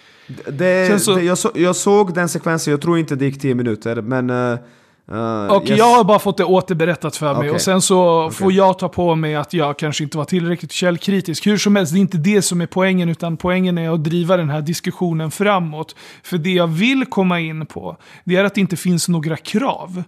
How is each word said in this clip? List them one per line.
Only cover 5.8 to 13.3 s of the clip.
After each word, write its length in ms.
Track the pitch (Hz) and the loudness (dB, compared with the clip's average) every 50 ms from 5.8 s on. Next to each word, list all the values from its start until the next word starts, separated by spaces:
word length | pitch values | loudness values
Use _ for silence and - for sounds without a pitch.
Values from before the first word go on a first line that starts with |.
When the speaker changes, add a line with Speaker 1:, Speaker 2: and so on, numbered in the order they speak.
| 226 240 | 6 6
Speaker 1:
s- 60 | 240 | 6
Speaker 2:
har 60 | 247 208 | 6 6
bara 160 | 185 208 190 | 6 4 4
fått 180 | - 202 - | 2 0 0
det 60 | - 185 | 0 2
återberättat 720 | 165 185 185 180 - 185 156 165 180 160 - - 151 - | 2 2 2 2 0 0 0 0 0 0 -2 -4 -6 -6
för 100 | - 156 147 139 | -2 -2 -2 0
mig. 40 | 151 | 0
Speaker 1:
Okej. 120 | 147 147 | 0 0
Speaker 2:
Och 100 | 160 170 | -2 0
sen 200 | - 196 185 190 | 0 2 2 2
så 440 | 180 - 190 185 180 170 165 165 160 | 2 4 4 4 4 4 4 2 0
Speaker 1:
Okej. 120 | 165 - | -2 -4
Speaker 2:
får 140 | - 190 185 | 0 0 2
jag 280 | 185 190 190 185 185 185 | 4 6 4 4 2 0
ta 100 | 185 170 | -4 -4
på 260 | - 190 180 170 160 | -2 -2 0 0 0
mig 200 | 160 156 151 151 | 0 0 -2 -2
att 180 | 147 135 - 180 | -4 -4 -2 -2
jag 260 | 170 151 143 139 - | -2 0 0 -2 -2
kanske 240 | 160 156 135 - 156 | -4 -4 -2 -4 -6
inte 140 | 139 - | -6 -4
var 80 | 156 143 | -6 -4
tillräckligt 460 | - 190 180 165 170 175 - - 143 | -2 -2 0 0 -2 -2 -4 -6 -8
källkritisk. 760 | - - 185 180 170 156 - 202 202 190 - 170 151 - - | -6 -2 0 0 0 0 -2 0 0 0 0 -2 -6 -2 0
Hur 100 | 202 208 | 2 2
som 180 | 190 - 208 202 | 2 4 2 4
helst, 180 | 202 185 139 160 | 4 2 2 2
det 60 | 196 | 2
är 20 | |
inte 160 | 196 - 185 | 2 2 0
det 240 | 160 147 202 208 196 | 0 2 2 2 2
som 200 | 175 - 180 175 | 2 2 -2 -2
är 40 | 170 | -4
poängen, 440 | - - 185 185 190 190 180 175 170 | -2 0 0 2 2 2 2 0 0
utan 280 | 160 - 175 170 | -2 -4 -4 -6